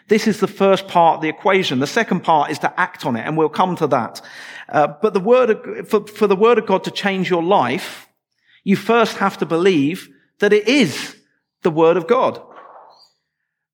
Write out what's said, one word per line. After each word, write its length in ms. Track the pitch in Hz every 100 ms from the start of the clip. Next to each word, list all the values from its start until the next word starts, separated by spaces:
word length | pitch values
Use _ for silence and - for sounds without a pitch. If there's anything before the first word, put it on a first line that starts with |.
| -
this 180 | 208 220
is 140 | 180
the 80 | 190
first 400 | - 196 190 -
part 300 | 180 165 143
of 40 |
the 80 | 156
equation. 480 | - 202 190 170 131
The 80 | 135
second 360 | 233 220 190
part 280 | - 156 143
is 80 | 151
to 200 | 170 -
act 260 | 185 - 151
on 100 | 113
it, 60 |
and 160 | 156 156
we'll 120 | 156
come 260 | - 185 170
to 100 | 151
that. 340 | 135 107 - - - - - -
Uh, 200 | 147 147 156
but 140 | 214
the 60 | 196
word 320 | 190 247 233
of, 360 | 214 - - 180
for, 200 | 208 208
for 180 | - 208
the 100 | 190
word 220 | 226 226
of 80 | 220
God 200 | 185 185
to 60 |
change 380 | - 202 190 170
your 140 | 175
life, 640 | 165 196 120 160 - - - _ _ _ _ _
you 120 | - 202
first 420 | - 233 220 -
have 200 | 196 -
to 60 | 160
believe 640 | 165 196 170 139 185 - _ _ -
that 140 | 208
it 140 | 208 220
is 480 | 285 175 - - - _ _ _ _
the 80 | 180
word 260 | 156 165 180
of 120 | 165
God. 340 | 247 165 - - - - - - _ _ _ _ _ _ _ _